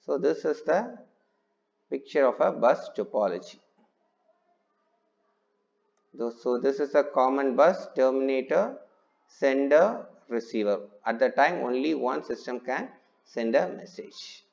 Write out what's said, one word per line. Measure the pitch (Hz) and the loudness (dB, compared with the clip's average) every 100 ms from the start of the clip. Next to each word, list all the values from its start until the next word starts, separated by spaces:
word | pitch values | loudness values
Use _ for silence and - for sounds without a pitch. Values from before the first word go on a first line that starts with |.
| - | -4
So | 143 | -2
this | 147 156 156 | 0 0 -2
is | 147 | -4
the | - 170 240 - - _ _ _ _ _ _ _ _ | 0 0 -2 -12 -20 _ _ _ _ _ _ _ _
picture | 139 135 156 135 | -10 -4 2 2
of | 120 | 4
a | 165 | 0
bus | - 117 151 - - | 2 2 2 -2 -8
topology. | 101 - 101 87 - - _ _ _ _ _ _ _ _ _ _ _ _ _ _ _ 214 _ _ _ _ _ _ _ _ _ | -6 0 -2 -2 -10 -20 _ _ _ _ _ _ _ _ _ _ _ _ _ _ _ _ _ _ _ _ _ _ _ _ _
Though, | - 117 | -8 -8
so | 117 127 123 | -6 -4 0
this | 135 139 | 0 -2
is | 143 | 0
a | 147 | 0
common | 143 - 131 135 139 123 | 0 2 2 2 0 4
bus, | 151 185 - - | 4 4 -6 0
terminator, | 131 131 135 135 131 160 214 277 - _ _ _ _ | 2 2 0 -2 0 0 0 -6 -18 _ _ _ _
sender, | _ 143 135 139 147 190 233 - - _ | _ 0 2 4 6 6 0 -12 -20 _
receiver. | 117 - 117 104 98 - - | -6 -4 -2 0 -2 -4 -12
At | - 113 | -6 0
the | 127 | 0
time | - 143 175 | 4 2 2
only | 127 127 143 156 | -2 -2 -2 -2
one | 123 147 | -2 -4
system | 147 117 - 123 | -6 -10 -8 -10
can | - 131 262 - _ _ | -6 -6 -6 -14 _ _
send | _ - 113 127 | _ -6 0 0
a | 180 | 0
message. | - - - - - - - _ | -6 -14 -16 -16 -16 -18 -20 _